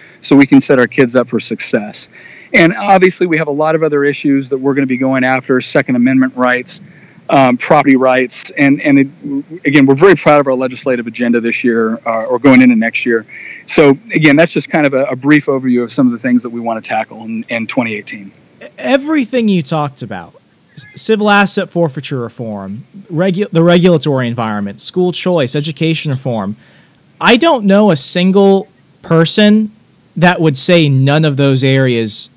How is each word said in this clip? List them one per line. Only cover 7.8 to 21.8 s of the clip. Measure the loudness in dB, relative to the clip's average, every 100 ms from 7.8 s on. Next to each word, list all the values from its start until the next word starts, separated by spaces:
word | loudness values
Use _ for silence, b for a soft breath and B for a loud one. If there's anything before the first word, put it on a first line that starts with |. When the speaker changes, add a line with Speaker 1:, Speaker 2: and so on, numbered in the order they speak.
| 4 2
Speaker 1:
rights, | 2 2 -2 -8 -12
and, | -2 0 0
and | 2 2
it, | 0 -4 -10 -8 -10 -8
again, | 0 2
we're | 4
very | 6 4
proud | 4 2 2
of | 2
our |
legislative | -2 -4 -6 -4 -4 -6
agenda | -4 -2 0
this | -2 -2
year, | -2 0 -2 -4
uh, | -6 -6
or | -4 0
going | 4 6
into | 6 2
next | -2 -4
year. | -2 -4 -4 B B B
So | -4 2 4 2 -2
again, | 0 2 2
that's | 2
just | -2 -4
kind | -2 -2
of |
a, | -2 -4
a | -4
brief | 2 2 2
overview | -2 0 -2
of | -2
some | 0 0
of |
the | 0
things | -2 -2
that | -2
we | -8
wanna | -6 -8
tackle | -6 -6 -6 -12
in, | -12 -10 -8
in | -8 -6
twenty | -4 -4
eighteen. | -8 -12 -18 -18 _ _ _ -20 -10
Speaker 2:
Everything | -4 -2 -2 -4 -2 -2 0
you | 0
talked | -2 -4 -4 -8
about, | -12 -12 -14 _ _ _ _ -20
c-, | -18
civil | -10 -4 0 2
asset | 2 2 -2 -4
forfeiture | -2